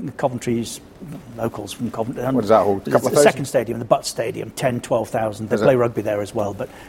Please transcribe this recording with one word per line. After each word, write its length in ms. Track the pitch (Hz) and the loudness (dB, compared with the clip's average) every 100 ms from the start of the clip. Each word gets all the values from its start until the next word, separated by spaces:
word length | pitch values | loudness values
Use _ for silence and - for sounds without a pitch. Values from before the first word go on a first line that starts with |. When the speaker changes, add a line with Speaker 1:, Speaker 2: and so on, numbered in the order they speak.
| 131 | -12
Speaker 1:
Coventry's 680 | - 135 123 131 117 107 - - - 160 - 120 113 | -4 -4 -2 -4 -2 -4 -10 -18 -18 -16 -16 -16 -8
locals 340 | 113 - 101 | -6 -6 -12
from 180 | - 117 | -8 -6
Coventry. 320 | 113 113 131 | -4 -6 -6
Speaker 2:
What 200 | 123 131 | -2 0
is 60 | 101 | 6
that, 100 | 107 | 6
a 40 | |
couple 120 | 98 98 | 6 2
of 100 | - | 2
Speaker 1:
It's 60 | |
the 80 | - | 2
Speaker 2:
thousand? 220 | 123 147 | 4 6
Speaker 1:
second 220 | 208 - 135 | 6 4 0
stadium, 320 | 127 110 117 | -2 -2 -4
the 60 | 117 | 0
Butt 180 | 139 - | 0 0
Stadium, 440 | - 117 110 110 | -6 -4 -6 -10
ten, 300 | - 131 120 | -4 -2 -2
twelve 280 | - 120 110 | -2 -2 0
thousand. 400 | 120 110 104 107 | -2 -2 -4 -2
They 60 | |
Speaker 2:
Is 80 | 110 | 2
it? 20 | |
Speaker 1:
play 100 | 123 127 | 4 4
rugby 260 | 117 113 | 2 0
there 180 | 107 104 | -2 -2
as 140 | 101 | -2
well. 180 | 113 101 | -4 -4
But 160 | 101 107 - | -4 -10 -14